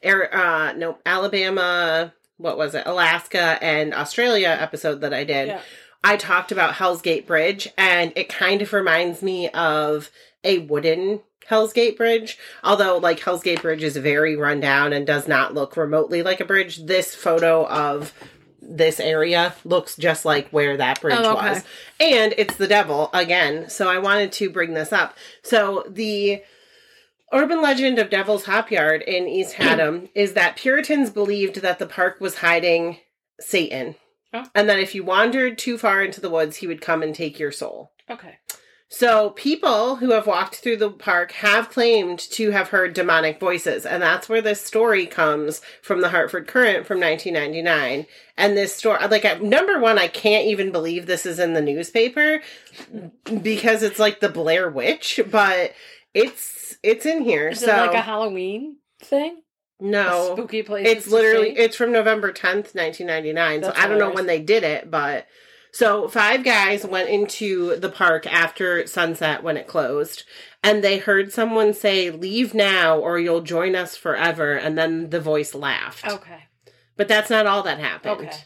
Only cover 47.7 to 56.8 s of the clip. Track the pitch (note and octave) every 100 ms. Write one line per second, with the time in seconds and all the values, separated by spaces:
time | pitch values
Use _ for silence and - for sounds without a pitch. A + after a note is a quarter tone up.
47.7 | D#3 C3 C#3 D#3 - _ - G3+ G3+ G3
48.7 | - A3+ G3 G3+ G#3+ G#3 E3 G#3 C4+ G4
49.7 | F4+ A#3 G#3+ F3 - G#3+ G#3+ G3+ G3+ F#3+
50.7 | F3 D#3+ E3+ E3+ E3+ F#3 E3+ E3+ E3 D3
51.7 | C#3+ E3 A#3 A#3+ D4 D4+ D#4 D#4 - -
52.7 | - - A3 E3+ _ - A3 F#3 G#3+ A3+
53.7 | A3 G#3+ G#3 G#3+ G3+ G3 E3 D#3+ E3+ F3+
54.7 | C3+ B2 D#4 - - G3+ G#3+ G3+ F#3 F3
55.7 | - - - _ G3 B3+ - - - -
56.7 | -